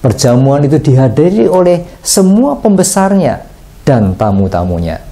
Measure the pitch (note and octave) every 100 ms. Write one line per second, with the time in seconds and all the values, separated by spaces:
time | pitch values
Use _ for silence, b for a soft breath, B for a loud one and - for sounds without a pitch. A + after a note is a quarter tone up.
0 | B2 G2+ C3 B2 C3+ C#3 C#3+ D3+ - C3
1 | C3 A2 E3+ G#3 A3+ F#3 F3+ F3 F3 B
2 | - - F#3+ G3+ C#4 C#4 A3 F#3+ F3+ -
3 | F#3+ G3 D3 G2 - - - - - B2+
4 | G2 F#2 G#2+ G2 F#2+ F2+ F2+ E2+ E2 D#2+
5 | -